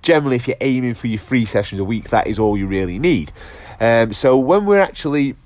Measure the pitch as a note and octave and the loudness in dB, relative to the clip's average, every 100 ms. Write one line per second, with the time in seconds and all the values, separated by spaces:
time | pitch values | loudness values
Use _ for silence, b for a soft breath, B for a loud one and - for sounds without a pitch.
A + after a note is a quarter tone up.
0 | - D#3 C#3+ B2+ B2 - C3+ B2+ B2 A#2 | 4 2 2 -2 -2 -4 -2 0 -2 -4
1 | A#2+ A2 - C3 A2 G#2+ G2+ G2 G2 A2+ | -6 -6 -2 -2 0 -2 -4 -6 -4 -6
2 | G#2+ A2+ - A2 G#2+ G#2 G2 F#2+ F#2 F2+ | -2 -2 0 0 0 0 -2 -4 -4 -2
3 | E3 B2+ D2 B B B B B A2+ A#2 | 0 0 -2 B B B B B 2 2
4 | A2+ G2+ C3+ C3 C3 F#3+ G3+ G3+ F#3+ - | 2 2 4 4 4 2 4 2 2 -2
5 | D#3 D3 C#3 B2+ | -4 -2 -2 -4